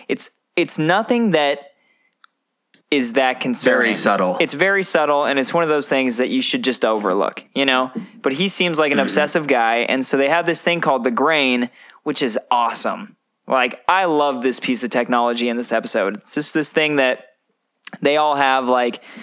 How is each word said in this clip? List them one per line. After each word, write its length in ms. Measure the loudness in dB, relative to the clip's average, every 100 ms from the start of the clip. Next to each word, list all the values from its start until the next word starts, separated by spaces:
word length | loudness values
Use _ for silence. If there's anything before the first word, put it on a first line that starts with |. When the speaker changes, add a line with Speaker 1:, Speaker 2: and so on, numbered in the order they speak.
| -8
Speaker 1:
it's, 240 | -6 -6 _ _
it's 240 | -2 0 0
nothing 520 | 2 0 0 0 2
that 380 | 2 2 -2 -8 _ _ _ _ _ _ _ _ _ _ _ -2
is 240 | -2 0
that 260 | 2 0 0
concerning. 400 | -4 0 2 2
Speaker 2:
Very 140 | 2
subtle. 420 | 0 0 2 0 0
Speaker 1:
It's 140 | -2
very 280 | 0 0 0
subtle, 420 | 0 0 2 2
and 140 | 2 0
it's 160 | 0
one 80 | 0
of 80 | 0
those 180 | 0 0
things 300 | 0 0 0
that 100 | -2
you 140 | 0
should 200 | -2 -2
just 220 | -2 0
overlook, 580 | 0 0 0 0 -2 -4 -8
you 100 | -2
know? 260 | 0 2 0 -6 -12 -4
But 140 | -4
he 140 | -2 -2
seems 300 | 0 0 0
like 140 | 0
an 60 | 0
Speaker 2:
Mm-hmm. 60 | 0
Speaker 1:
obsessive 400 | 0 0 -2 0
guy, 300 | 2 2 0 0
and 160 | -2
so 140 | 0 0
they 100 | 2
have 160 | 0
this 180 | 0 -2
thing 200 | -2 -2
called 200 | 0 0
the 60 | 0
grain, 600 | 0 2 2 2 0 -2 -8 -20 -10
which 180 | -6 -2
is 160 | -2 -2 0
awesome. 640 | 2 2 -2 -4 -6 -12 _ _ _ -2
Like, 360 | 0 0 -2 0
I 160 | 2
love 380 | 2 2 0 0
this 180 | -2 -2
piece 240 | -4 -4
of 60 | -2
technology 580 | -2 0 0 0 0 -2
in 80 | -2
this 160 | -2
episode. 460 | -2 -2 -2 -2 -4
It's 160 | -6
just 180 | -4 -2
this 180 | -2 0
thing 260 | 0 0 2
that 320 | 0 -2 -8 _ _ _ _ _ -20 -2
they 140 | 0 2
all 180 | 2 2
have, 320 | 2 2 2
like, 340 | 2 0 -4 -16 -10